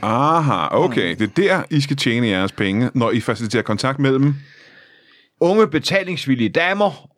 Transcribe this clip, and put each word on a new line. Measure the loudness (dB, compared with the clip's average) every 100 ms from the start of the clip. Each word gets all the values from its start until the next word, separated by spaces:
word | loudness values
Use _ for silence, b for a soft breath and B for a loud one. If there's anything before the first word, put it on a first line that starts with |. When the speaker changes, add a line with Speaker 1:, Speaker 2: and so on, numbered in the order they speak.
Speaker 1:
Aha, | -2 0 2 2 0 0 0
okay. | 0 0 0 -2
Speaker 2:
Mm. | -2
Speaker 1:
Det | -2
er | 0 2 0
der, | 0
I | -2
skal | 0 -2
tjene | 0 0 0
jeres | 0 -2
penge, | -2 -2 0 0
når | 0 0
I | 0
faciliterer | -2 -4 -2 -2
kontakt | -2 -2 -2 0
mellem | 0 2 2 0 B B B B B B B B B -2
Speaker 3:
Unge | 2 4 2
betalingsvillige | 0 0 -2 -2 -4 0 0 0
damer | 0 0 2 0 -2 -14